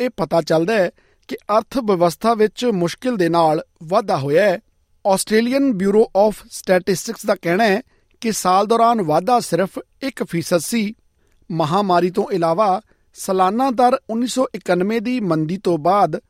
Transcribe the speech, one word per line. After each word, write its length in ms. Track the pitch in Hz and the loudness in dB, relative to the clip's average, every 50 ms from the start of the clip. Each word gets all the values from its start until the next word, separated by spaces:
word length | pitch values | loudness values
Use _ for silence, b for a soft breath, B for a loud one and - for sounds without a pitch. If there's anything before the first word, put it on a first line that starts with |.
ਇਹ 100 | 247 247 - | -6 -6 -4
ਪਤਾ 240 | - 170 147 175 170 | -6 -4 0 0 0
ਚੱਲਦਾ 320 | 156 - 165 160 165 185 226 | 0 2 0 0 0 0 0
ਹੈ 160 | 214 180 170 - _ _ _ _ _ _ - | 0 0 -2 -4 _ _ _ _ _ _ -14
ਕਿ 80 | 254 - _ - 208 | -14 -10 _ -2 0
ਅਰਥ 220 | 220 220 - - 269 240 208 | 0 0 -2 -6 -4 -2 0
ਵਿਵਸਥਾ 420 | 196 170 175 170 160 - - 226 233 214 | 0 2 2 0 0 0 -2 0 0 2
ਵਿੱਚ 240 | 214 214 - - 240 | 0 0 -2 -2 -2
ਮੁਸ਼ਕਿਲ 520 | 247 214 180 170 170 - - - 254 247 | -2 0 0 -2 -4 -4 -6 -6 -4 -2
ਦੇ 120 | 196 180 165 | 0 0 0
ਨਾਲ 340 | 165 170 165 156 151 165 - _ _ - 170 156 | 2 2 2 2 2 0 -4 _ _ -18 -6 -2
ਵਾਧਾ 240 | 185 220 220 190 190 151 | -2 -2 0 0 -2 -2
ਹੋਇਆ 260 | 135 143 143 170 208 | 0 0 2 2 2
ਹੈ। 140 | 202 175 208 - _ _ _ _ _ _ _ - | 2 0 -2 -6 _ _ _ _ _ _ _ -2
Australian 680 | 208 190 190 - - 208 220 233 240 262 277 277 277 233 175 | 0 0 0 0 0 0 0 2 2 0 0 0 0 0 0
Bureau 220 | 190 196 202 214 233 - - 190 | 0 2 4 4 2 2 2 2
of 200 | 208 220 202 - - - - | 2 2 0 -4 -12 -18 -18
Statistics 720 | - - - 185 92 - - 190 - - - 202 - - | -8 -2 0 0 2 2 0 -2 -2 -4 -8 -10 -6 -4
ਦਾ 80 | 214 202 - | -4 -4 -2
ਕਹਿਣਾ 220 | - 170 170 196 233 | -2 -2 0 2 2
ਹੈ 160 | 214 190 220 - _ _ _ _ _ _ - | 2 2 0 -2 _ _ _ _ _ _ -6
ਕਿ 120 | - 226 | -4 -4
ਸਾਲ 340 | 196 - - 185 180 190 208 | -4 -2 0 2 2 2 2
ਦੌਰਾਨ 360 | 196 226 226 226 233 240 220 185 151 | 2 2 4 4 4 2 2 0 0
ਵਾਧਾ 260 | 151 165 180 208 254 233 175 - | 0 0 0 2 2 0 0 0
ਸਿਰਫ 280 | 170 160 196 180 - 262 - _ _ - | -2 -2 -2 -2 -4 -10 -14 _ _ -10
ਇੱਕ 220 | - 262 - - 233 | -8 -8 -6 -6 -8
ਫੀਸਦ 420 | - - 170 151 - 180 175 147 | -6 -6 -6 -2 0 -2 -2 -2
ਸੀ। 160 | - - 233 208 202 226 _ _ _ _ _ _ _ _ _ _ - | -2 -2 -2 -2 -2 -6 _ _ _ _ _ _ _ _ _ _ -8
ਮਹਾਮਾਰੀ 600 | 175 160 165 139 170 202 208 190 180 175 170 185 | -4 -4 -2 0 0 0 0 2 2 2 2 0
ਤੋਂ 160 | 175 185 208 - | 0 -2 -4 -2
ਇਲਾਵਾ 480 | 202 180 170 165 165 180 220 196 185 208 - _ _ _ _ _ _ | -2 -2 0 0 0 2 2 0 0 -2 -4 _ _ _ _ _ _
ਸਾਲਾਨਾ 540 | - - - 190 185 185 185 208 240 262 269 | -10 -6 -2 0 2 2 2 2 0 0 0
ਦਰ 300 | 240 208 247 247 247 - _ - | 2 2 2 2 2 0 _ -4
ਉੱਨੀ 160 | 220 226 247 | -6 -4 -4
ਸੌ 200 | 233 - 254 - - - | -4 -2 -2 -2 -2 -4
ਇਕਾਨਵੇਂ 460 | 190 - - 180 175 185 208 226 233 | -6 -4 -2 0 0 0 -2 -2 -4
ਦੀ 180 | 202 247 254 254 | -4 -4 -4 -2
ਮੰਦੀ 360 | 214 180 160 160 156 156 185 202 - | -2 0 0 0 -2 -2 -4 -4 -2
ਤੋਂ 140 | 190 170 156 | -2 -2 0
ਬਾਅਦ 420 | 143 170 190 208 190 156 156 - - | 2 2 2 4 2 2 0 -4 -10